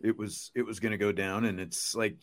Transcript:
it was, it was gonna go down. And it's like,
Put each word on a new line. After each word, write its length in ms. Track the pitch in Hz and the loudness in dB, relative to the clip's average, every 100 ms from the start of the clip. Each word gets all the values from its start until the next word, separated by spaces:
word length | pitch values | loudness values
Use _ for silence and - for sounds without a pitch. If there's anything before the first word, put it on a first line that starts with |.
it 180 | 110 107 | 0 0
was, 320 | 104 - - 123 | -4 -6 -4 -2
it 60 | |
was 180 | 107 101 | -2 -2
gonna 180 | 113 104 | -2 2
go 140 | 101 | 2
down. 320 | 95 95 101 | 2 0 2
And 160 | 113 92 | 2 0
it's 340 | 95 - - | -4 -4 -4
like, 220 | 113 110 - | 0 0 -2